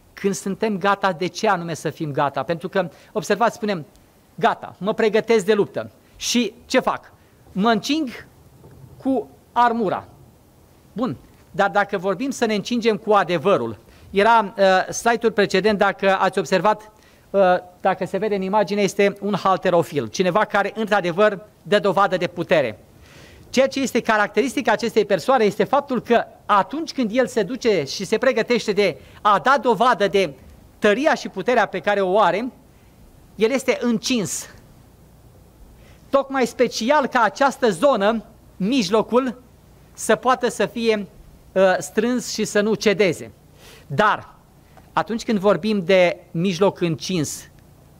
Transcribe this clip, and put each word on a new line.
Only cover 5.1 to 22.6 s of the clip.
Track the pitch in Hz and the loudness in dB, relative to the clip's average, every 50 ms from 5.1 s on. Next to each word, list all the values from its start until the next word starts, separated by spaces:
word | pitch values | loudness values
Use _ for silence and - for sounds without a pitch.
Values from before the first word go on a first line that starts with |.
| 190 220 - - 226 220 180 | 2 0 0 2 0 2 2
de | 185 214 | 2 2
luptă.” | 208 185 - - 120 110 110 - _ _ _ - | 2 0 -2 -2 -10 -10 -10 -14 _ _ _ -18
Și | - - - - 240 240 190 - - - | -10 -6 -2 -2 -2 -2 -2 -6 -12 -8
ce | - - 262 | -2 -2 0
fac? | - 208 147 123 - - _ _ _ _ _ _ _ - | 0 0 -4 -6 -10 -16 _ _ _ _ _ _ _ -10
Mă | - 185 196 233 | -4 0 0 2
încing | 226 202 - - 285 320 302 240 - - - - _ _ - - _ - - - - - - - - - - | 2 0 0 -2 -2 -2 -2 -6 -8 -14 -20 -20 _ _ -20 -20 _ -20 -20 -20 -20 -20 -20 -20 -16 -8 -4
cu | 262 269 254 - - - _ _ _ | -2 -2 -2 -4 -8 -16 _ _ _
armura. | - 240 240 240 226 233 220 180 139 95 - - - - - - _ _ _ _ _ _ _ _ _ _ _ _ - | 0 0 2 2 2 0 -2 -2 -4 -6 -8 -12 -20 -20 -20 -20 _ _ _ _ _ _ _ _ _ _ _ _ -8
Bun, | 190 254 226 131 - - - - - - _ | -6 -4 -4 -6 -8 -12 -20 -20 -20 -20 _
dar | - 165 196 196 | -2 -2 0 0
dacă | 180 202 202 202 208 | 2 0 0 0 -2
vorbim | 190 170 196 190 180 254 277 | -4 -2 -2 -4 -4 -4 -6
să | - - 240 | -4 -2 -2
ne | 220 220 | -2 -2
încingem | 202 - - 240 240 202 233 214 | -2 -4 -4 -4 -2 0 0 -2
cu | - - 202 214 | -2 0 2 2
adevărul, | 202 180 156 175 165 135 202 190 139 120 113 113 - - - - - - - | 2 2 0 -2 0 2 2 0 0 0 -4 -8 -12 -18 -20 -20 -20 -14 -4
era, | - 196 202 226 233 226 208 190 - | 0 2 4 4 4 4 2 0 0
uh, | - 196 190 190 185 160 - 170 | 2 2 4 4 2 2 -2 -6
slide-ul | - - 233 233 226 - 226 | -4 -2 0 0 2 0 0
precedent, | - - 196 - - 190 185 220 214 | 2 2 0 2 2 2 2 2 2
dacă | 180 202 196 185 - 196 196 185 | 2 0 0 0 0 2 2 2
ați | 151 190 190 190 196 | 2 2 0 0 -2
observat, | 175 - 190 185 170 214 214 214 - - _ _ _ _ _ _ _ - | -2 0 0 2 2 2 0 0 -4 -20 _ _ _ _ _ _ _ -2
uh, | - 196 196 180 180 180 - - - - | 2 4 4 4 4 2 0 -8 -10 -2
dacă | - 196 185 - 190 | -2 -2 0 -2 -4
se | 170 - | -4 -4
vede | 190 202 220 208 | -4 -2 -2 -2
în | 196 | -2
imagine, | 190 190 196 214 202 165 202 208 | -2 0 0 0 0 0 0 0
este | 202 185 - - 202 202 196 - | 0 0 2 2 2 2 2 -2
un | - 202 208 | -4 -4 -2
halterofil, | 170 - 196 185 175 - 190 175 170 156 - 165 143 120 | 0 2 2 0 2 2 2 2 2 2 0 -2 -4 -4
cineva | 110 - - 185 185 165 214 208 | -4 -2 -2 -2 0 2 0 0
care, | 202 - 202 196 196 196 | 0 0 -2 -2 -2 -4
într-adevăr, | 214 220 190 214 202 170 175 160 180 214 214 202 180 - - _ _ | -4 -2 0 0 0 0 0 0 2 2 2 2 -2 -14 -18 _ _
dă | - 160 202 208 | -4 0 0 2
dovadă | 202 202 165 190 202 190 185 | 2 2 2 2 2 2 0
de | 175 180 | -2 -4
putere. | 170 - 175 165 - 185 160 | -4 -4 -6 -2 2 2 2